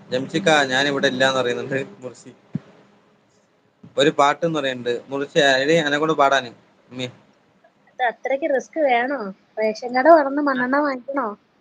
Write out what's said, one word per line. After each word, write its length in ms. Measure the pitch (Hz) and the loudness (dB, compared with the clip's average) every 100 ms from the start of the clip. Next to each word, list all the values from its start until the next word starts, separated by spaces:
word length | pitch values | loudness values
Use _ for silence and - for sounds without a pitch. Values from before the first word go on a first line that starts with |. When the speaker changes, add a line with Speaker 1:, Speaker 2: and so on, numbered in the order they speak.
| - | -8
Speaker 1:
ജംഷിക്ക, 380 | 127 135 - 170 151 135 | -6 -4 -2 2 2 2
ഞാനിവിടെ 360 | 131 143 139 135 | 0 0 0 -2
ഇല്ലാന്ന് 300 | 127 135 131 | 2 0 2
പറയുന്നുണ്ട് 380 | 120 120 120 135 139 - | -2 -4 -6 -6 -8 -12
മുർഷി. 300 | 127 117 131 - _ - - - _ _ _ _ _ _ _ _ _ _ - - | -18 -18 -20 -20 _ -12 -12 -20 _ _ _ _ _ _ _ _ _ _ -8 0
ഒരു 140 | 143 147 | 2 4
പാട്ടെന്ന് 400 | 143 147 170 160 | 2 2 -2 -2
പറയുന്നുണ്ട് 360 | 135 123 120 120 - | -4 -6 -6 -6 -6
മുർഷി. 280 | 139 143 170 139 131 | -8 -2 2 4 4
എടീ, 140 | 139 165 147 | 2 0 0
എന്നെ 120 | 147 | 0
കൊണ്ട് 160 | 156 151 | 0 2
പാടാന് 300 | 139 135 123 - _ _ _ | 2 2 -2 -12 _ _ _
ഉമ്മി. 180 | 127 123 - _ _ _ _ _ _ _ | -12 -12 -14 _ _ _ _ _ _ _
Speaker 2:
അത് 160 | - 247 | -6 -6
അത്രയ്ക്ക് 380 | 220 - 269 302 | -4 -6 -4 -2
റിസ്ക് 260 | 262 - 320 285 | -4 -4 -2 0
വേണോ? 300 | 240 254 277 202 196 _ - | 2 0 -4 -8 -12 _ -4
റേഷൻ 320 | 214 214 247 247 | -4 -4 -4 2
കട 80 | 285 330 | 6 6
തുറന്ന് 240 | 277 277 | 6 -2
മണ്ണെണ്ണ 340 | 294 254 247 277 294 | -2 -2 0 0 -2
വാങ്ങിക്കണോ? 420 | 262 240 277 226 208 _ _ | -4 -6 -6 -6 -8 _ _